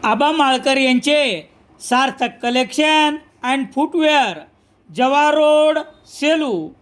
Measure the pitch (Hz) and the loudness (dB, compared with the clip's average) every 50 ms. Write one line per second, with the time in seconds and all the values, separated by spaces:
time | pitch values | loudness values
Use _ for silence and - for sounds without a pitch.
0 | - 226 220 226 285 294 311 320 285 269 262 254 - 285 269 269 269 262 254 247 | 0 0 0 2 0 0 0 0 2 2 0 0 0 0 0 2 2 2 2 0
1 | 247 294 294 302 294 254 196 160 151 _ _ _ _ _ _ _ - - 247 247 | 2 0 0 2 0 0 -2 -6 -10 _ _ _ _ _ _ _ -6 -2 0 0
2 | 269 269 262 - 254 233 247 - - 240 247 254 254 - - - 302 311 311 311 | 0 0 -2 -4 -6 -8 -6 -6 -6 -2 -2 -2 -2 -2 -2 -2 0 2 2 2
3 | 302 302 294 311 302 _ _ _ - 247 262 269 269 196 - 262 294 - - 349 | 2 0 -2 -4 -12 _ _ _ -6 -4 -4 -4 -4 -6 -4 -4 -4 -2 -2 0
4 | 311 302 302 294 262 208 170 156 151 _ _ _ _ _ _ _ _ _ 160 165 | 2 2 2 2 2 0 -4 -10 -14 _ _ _ _ _ _ _ _ _ -4 -2
5 | 247 262 277 285 294 302 294 302 302 302 302 302 302 311 311 311 302 - - _ | 0 2 2 2 2 2 2 2 2 4 4 4 2 2 0 -2 -4 -8 -18 _
6 | _ - - - 285 294 320 320 311 269 214 170 156 165 185 _ | _ -20 -12 -4 0 0 0 0 0 -2 -4 -6 -6 -10 -16 _